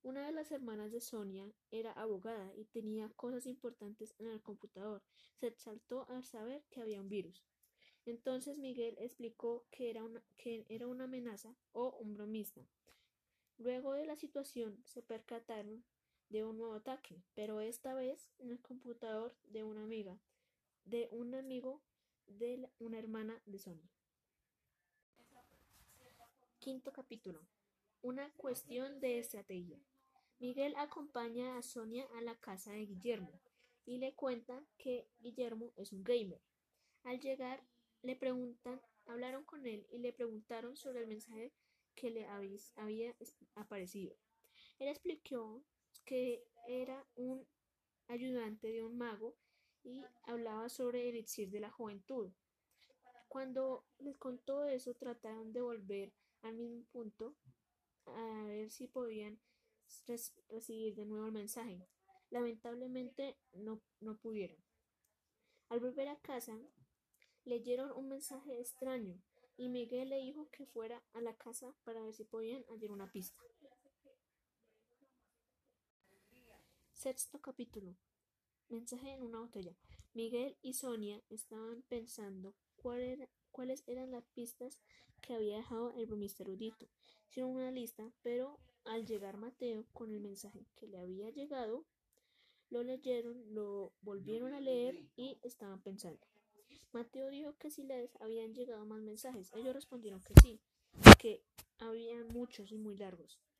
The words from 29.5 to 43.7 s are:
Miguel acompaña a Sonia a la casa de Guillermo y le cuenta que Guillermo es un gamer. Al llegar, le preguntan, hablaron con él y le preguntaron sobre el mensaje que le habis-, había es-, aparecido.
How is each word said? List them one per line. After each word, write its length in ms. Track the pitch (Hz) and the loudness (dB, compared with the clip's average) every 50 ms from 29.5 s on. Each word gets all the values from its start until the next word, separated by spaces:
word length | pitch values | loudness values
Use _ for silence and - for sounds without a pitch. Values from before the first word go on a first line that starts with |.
| 190 180 175 175 151 - - _ _ _ _ _ _ - _ _ _ _ | -8 -8 -8 -10 -12 -18 -20 _ _ _ _ _ _ -20 _ _ _ _
Miguel 340 | 247 247 254 269 277 285 294 | -8 -6 0 0 0 0 0
acompaña 800 | 285 294 294 - 330 294 294 - 240 233 233 233 240 247 254 254 | -2 -4 -4 -4 -10 -10 -8 -6 -6 -6 -4 -4 -4 -4 -4 -6
a 60 | 247 | -6
Sonia 460 | 240 - - 247 226 220 226 247 269 247 233 | -8 -8 -8 -8 -8 -6 -6 -8 -8 -8 -10
a 60 | 233 | -8
la 180 | 233 233 226 233 | -8 -8 -8 -10
casa 320 | - 226 190 190 - 214 | -12 -12 -12 -10 -10 -10
de 160 | 202 214 214 | -8 -8 -8
Guillermo 520 | 208 196 180 190 240 233 208 180 156 156 180 _ - _ _ - - _ _ _ | -8 -8 -4 -2 -2 -2 -2 -2 -10 -14 -20 _ -20 _ _ -20 -20 _ _ _
y 140 | - 247 247 | -8 -6 -4
le 160 | 262 262 277 | -4 -4 -4
cuenta 500 | - - 262 247 233 226 - 247 262 302 _ _ _ | -2 -2 -2 -2 -2 -4 -12 -14 -14 -14 _ _ _
que 280 | - 269 247 240 - - _ _ | -4 -2 -2 -2 -4 -10 _ _
Guillermo 520 | 226 247 220 254 247 233 233 220 233 240 - | -14 -12 -4 -4 -4 -2 -2 -6 -8 -10 -10
es 180 | - 196 - - | -12 -12 -10 -10
un 100 | 190 196 | -8 2
gamer. 380 | 214 247 240 214 190 165 - _ _ _ _ _ _ _ _ _ _ _ _ _ | 4 4 4 4 0 -8 -14 _ _ _ _ _ _ _ _ _ _ _ _ _
Al 160 | 254 247 254 | -8 -8 -6
llegar, 440 | 269 269 269 262 262 247 262 262 - _ _ _ _ _ _ _ | -2 -4 -4 -2 -4 -6 -8 -10 -12 _ _ _ _ _ _ _
le 140 | - 254 254 | -8 -6 -6
preguntan, 640 | 254 262 262 254 254 247 240 240 - _ 247 254 262 - - _ - - | -2 -2 -2 0 -2 -4 -6 -8 -10 _ -10 -10 -10 -12 -20 _ -20 -16
hablaron 380 | - 233 240 247 254 262 269 302 | -12 -8 -8 -6 -6 -8 -10 -10
con 240 | - - 302 269 | -12 -16 -10 -8
él 180 | 240 220 208 196 - | -8 -8 -8 -12 -12
y 80 | - 240 | -10 -6
le 140 | 240 247 247 | -6 -6 -4
preguntaron 600 | - 240 233 220 214 214 _ 233 226 233 240 269 | -4 -6 -6 -6 -8 -10 _ -10 -8 -8 -10 -12
sobre 260 | 311 - 269 254 240 | -12 -12 -8 -6 -6
el 60 | 233 | -6
mensaje 460 | 220 214 214 220 - 226 220 226 277 _ _ _ _ _ _ _ _ _ | -6 -8 -10 -12 -14 -12 -12 -12 -12 _ _ _ _ _ _ _ _ _
que 160 | - - 240 | -6 -6 -4
le 160 | 226 226 214 | -4 -4 -8
habis-, 460 | - 202 202 196 196 196 202 - - - | -8 -8 -8 -8 -8 -10 -12 -14 -16 -14
había 360 | - 214 214 214 220 226 240 240 _ | -10 -6 -6 -4 -4 -4 -6 -6 _
es-, 160 | 233 - - _ - _ _ | -16 -18 -18 _ -20 _ _
aparecido. 600 | 214 208 - | -16 -12 -8